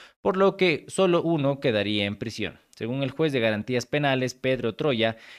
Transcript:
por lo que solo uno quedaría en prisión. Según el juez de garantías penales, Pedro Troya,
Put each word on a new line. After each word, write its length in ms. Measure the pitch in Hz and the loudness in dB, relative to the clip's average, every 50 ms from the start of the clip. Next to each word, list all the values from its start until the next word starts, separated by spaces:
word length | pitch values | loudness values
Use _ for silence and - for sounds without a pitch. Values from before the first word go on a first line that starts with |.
| - - _ _ | -20 -20 _ _
por 140 | - 196 190 | -2 0 2
lo 220 | 190 196 196 196 196 | 4 4 2 4 2
que 260 | 185 175 151 - - - | 2 2 2 0 -4 -6
solo 340 | - - 190 180 170 170 151 | -2 0 2 4 4 2 2
uno 380 | 165 165 151 139 139 139 139 | 2 0 0 0 0 0 0
quedaría 420 | - 135 110 104 101 104 107 104 101 | 0 0 2 2 0 0 0 0 0
en 140 | 101 104 - | -2 -2 -6
prisión. 420 | 117 113 - - 104 85 - - _ _ | -8 -10 -8 -6 -8 -8 -8 -12 _ _
Según 300 | _ - - 113 127 135 | _ -10 -8 -6 -4 -4
el 100 | 139 127 | -4 -4
juez 200 | - - 160 156 | -2 -2 -2 0
de 80 | 135 127 | 0 0
garantías 460 | 113 110 107 104 107 - 127 120 113 | 2 0 0 0 -2 -2 -2 -4 -2
penales, 480 | - - 147 147 139 131 131 127 123 - | -2 -2 0 0 0 0 0 -2 -4 -6
Pedro 420 | _ - 131 131 120 117 113 - | _ -2 -2 0 0 0 -2 -2
Troya, 400 | - 151 151 127 110 110 113 113 - - - - | -2 -2 0 2 2 2 0 0 -2 -10 -20 -20